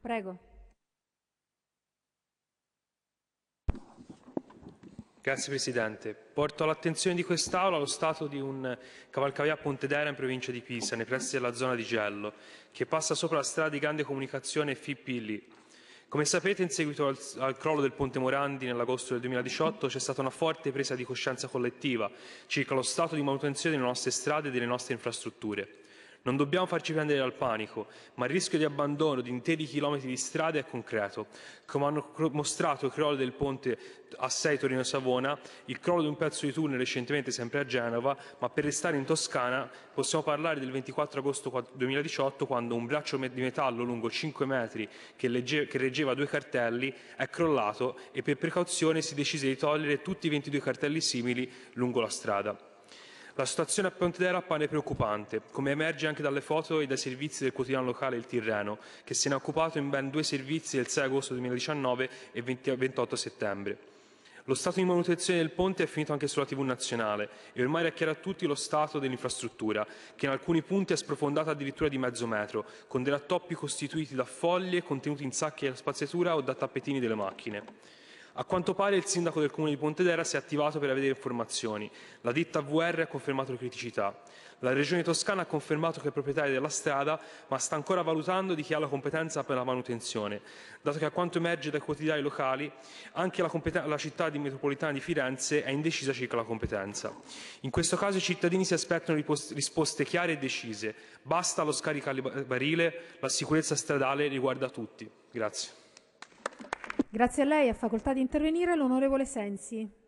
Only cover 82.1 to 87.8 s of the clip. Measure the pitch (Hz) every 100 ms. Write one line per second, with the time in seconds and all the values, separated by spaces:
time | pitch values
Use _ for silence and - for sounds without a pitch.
82.1 | - 120 127 170 165 143 156 165 165 160
83.1 | 143 139 135 131 123 123 - 120 113 101
84.1 | - - - - - 127 135 143 175 170
85.1 | 160 - 196 170 156 - 151 165 156 147
86.1 | 139 139 143 143 135 143 147 - 139 139
87.1 | 156 - - - 135 - 156